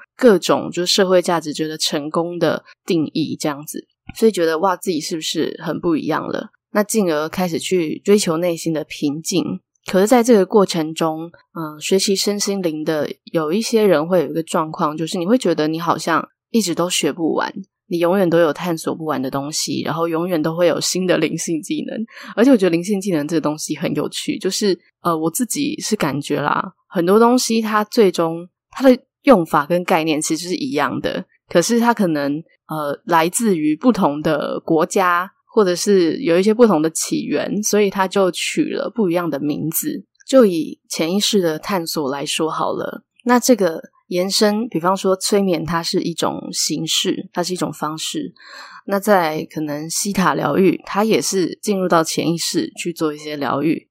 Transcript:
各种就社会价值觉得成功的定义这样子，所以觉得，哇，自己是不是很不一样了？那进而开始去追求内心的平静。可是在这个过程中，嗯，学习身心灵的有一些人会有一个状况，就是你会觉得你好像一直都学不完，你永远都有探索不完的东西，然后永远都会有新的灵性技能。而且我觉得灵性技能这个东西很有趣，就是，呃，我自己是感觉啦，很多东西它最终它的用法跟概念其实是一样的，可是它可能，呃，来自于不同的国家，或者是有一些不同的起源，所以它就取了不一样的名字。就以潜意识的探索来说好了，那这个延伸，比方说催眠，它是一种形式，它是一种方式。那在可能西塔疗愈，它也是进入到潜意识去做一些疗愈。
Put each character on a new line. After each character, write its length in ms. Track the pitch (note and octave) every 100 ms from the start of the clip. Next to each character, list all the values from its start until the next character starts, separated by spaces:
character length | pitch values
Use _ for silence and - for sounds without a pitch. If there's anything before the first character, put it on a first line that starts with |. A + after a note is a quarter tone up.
| - -
各 240 | B3+ F#3
种 320 | - C#3 -
就 140 | - F3
社 220 | - F#3
会 140 | F#3
价 180 | F3 E3+
值 140 | D3+
觉 140 | C#3+ D#3
得 100 | D#3
成 320 | - D#3+ D3
功 300 | E3+ E3+ F3
的 240 | D#3+ - - _ -
定 200 | E3+ D3
义 240 | - D3+ -
这 80 | D#3
样 160 | C#3+ D3+
子， 200 | - - _ - -
所 120 | A3
以 40 |
觉 140 | G3 E3
得， 120 | D#3+
哇， 160 | F#3+ F3+
自 140 | -
己 100 | D#3
是 160 | D#3 E3
不 60 |
是 340 | D#3 E3 - -
很 160 | E3 -
不 160 | F3 D#3
一 120 | -
样 200 | D3+ -
了？ 220 | - - _ _
那 120 | G3+
进 280 | G3+ A3 F#3
而 180 | D3+ D#3
开 180 | - F#3
始 120 | D#3+
去 420 | - F#3 D#3 -
追 140 | - G#3
求 200 | F#3+ D#3+
内 200 | F3+ E3
心 160 | E3
的 100 | D3+
平 380 | D#3 - D3 D3
静。 380 | D#3+ F#3 - F#3 _ _ -
可 140 | F#3
是 80 | G#3
在 160 | -
这 100 | A#3
个 120 | A3 F#3
过 200 | A3 F#3
程 280 | F3 D#3
中， 360 | D#3+ E3 D#3 E3+ - _
嗯， 260 | E3 D#3 D3+
学 200 | - F#3+
习 160 | G3 F#3+
身 240 | - G3+
心 220 | G3+ G3
灵 240 | F3 D#3 D#3
的 280 | D#3 B2+ - -
有 260 | E3+ D3+
一 100 | G3
些 240 | A3+ A3+ G#3
人 220 | D#3 E3
会 140 | F3+
有 80 | C#3
一 40 |
个 80 | D#3
状 300 | D#3+ F#3 D#3
况， 240 | - D#3 D#3
就 100 | D#3+
是 120 | F#3+
你 80 | E3+
会 120 | B3+
觉 160 | G3
得 140 | D#3+ D3+
你 100 | D#3+
好 200 | E3+ D#3
像 280 | F3 D#3 - _ _
一 100 | A#3
直 120 | F3+
都 160 | E3 F3
学 220 | - D#3
不 220 | - D#3+
完， 200 | - - - G3 _ -
你 100 | E3+
永 200 | E3+ G3
远 120 | F3+
都 100 | E3
有 140 | E3
探 240 | C#3+ F3 E3
索 180 | - D3
不 80 |
完 180 | D#3 C3+
的 80 | C3
东 220 | C#3 C#3+
西， 300 | D#3 - C3+
然 100 | -
后 140 | D#3 E3+
永 180 | D#3+ F3
远 160 | E3+
都 140 | D#3+ E3
会 120 | F3
有 120 | C#3+
新 260 | C#3 F3+ F#3
的 120 | D#3+
灵 200 | D#3+ E3
性 240 | - D#3+
技 220 | - D#3 -
能。 200 | - A3 - A#3+
而 120 | G3 B3
且 40 |
我 60 | B3
觉 100 | F#3
得 40 |
灵 120 | E3
性 180 | F3+ G3
技 100 | G3
能 160 | E3 D3
这 80 | E3
个 60 |
东 160 | D3 D3+
西 180 | - D3+
很 180 | F3
有 140 | D3 -
趣， 320 | - - D3
就 100 | F#3
是， 300 | F#3+ G#3 F3 _ _
呃， 140 | F3 D#3+
我 140 | D#3+
自 160 | - A#3+
己 320 | D3 C#3 -
是 160 | - G#3+
感 220 | D#3 C3+
觉 180 | - D3
啦， 240 | D3 - F3+ - _
很 180 | F#3+ E3+
多 140 | G#3
东 180 | A#3 B3+
西 240 | - A3+
它 220 | A3 G#3+
最 260 | G#3 - G3
终 380 | E3+ E3 E3 F3 _ _
它 180 | - C4+
的 80 | B3 _ _
用 220 | - A3 D#3+
法 200 | D#3 D3
跟 180 | F3
概 220 | F3+ F3+ D#3+
念 160 | D3+
其 160 | D#3 D#3+
实 100 | F3
是 80 | F#3
一 160 | C3
样 260 | C#3 C#3 C3+
的， 240 | - - - _ -
可 120 | F3+
是 200 | E3+ A#3
它 120 | A#3
可 140 | A3+ F#3
能， 340 | D3+ C#3+ D3 - _ -
呃， 280 | D#3 D3 -
来 240 | - E3 E3
自 300 | - A3+ F3
于 180 | D3+ D#3
不 160 | B3+
同 300 | G#3+ E3+ D4
的 400 | E3+ D3 - -
国 240 | - E3 F3
家， 440 | G#3 F3+ F3 F#3+ _ _
或 180 | -
者 120 | F#3+ F3
是 420 | G3+ G3 E3 -
有 160 | - E3+
一 20 |
些 100 | G3
不 140 | G#3+ A#3
同 160 | D#3+
的 80 | D#3+
起 360 | - - D#3 D3+
源， 360 | C#3+ - G3+
所 180 | G#3 G3+
以 80 | G3+
它 200 | G3+ F#3+
就 240 | G3+ F#3
取 420 | - - - D3
了 160 | - -
不 220 | A3 F#3+
一 20 |
样 160 | E3+ E3+
的 100 | C#3+
名 300 | D3 C#3+ D3+
字。 340 | - D3+ - - _ -
就 200 | C4+ A3
以 320 | E3+ - - -
潜 240 | - E3
意 60 | F#3+
识 200 | - G#3
的 200 | E3+ D#3
探 260 | - G3 E3
索 240 | E3 C#3
来 160 | C#3+ D3+
说 240 | - D#3
好 220 | D#3 -
了， 320 | - - - _ _ A#3+
那 140 | B3
这 160 | - A3+
个 240 | F3+ E3 - _ -
延 160 | F3+ F#3+
伸， 380 | G3 G#3+ G#3 A#3+
比 100 | E3+
方 160 | F3 F#3+
说 200 | F#3+ F#3+
催 260 | - G#3
眠， 240 | G3 D#3+ D#3+
它 160 | E3+
是 180 | E3+ F3+
一 120 | -
种 340 | E3 G2+ C#2+ -
形 340 | - - D3+ D#3+
式， 440 | - F#3+ - F#3+
它 80 | -
是 120 | F3
一 20 | F3+
种 160 | D3+
方 240 | D#3 D3+ D#3
式。 360 | - D#3+ F3 - - - - - -
那 140 | G3
在 440 | G3 G3 E3 D#3 D#3+
可 80 | -
能 280 | D3+ D3 D#3+
西 240 | - G3+
塔 220 | F#3+ F3 C#3
疗 200 | D3+ D3
愈， 220 | F#3+ - -
它 180 | G3
也 160 | A3 D#3
是 380 | - F#3+ E3 -
进 180 | - G3
入 80 | F3+
到 160 | F3
潜 280 | D#3+ - -
意 60 | E3
识 340 | - E3+ - -
去 160 | E3+
做 200 | D#3+ D#3+
一 40 | D3+
些 180 | D3+ D3
疗 280 | C3 C3
愈。 260 | D3+ - _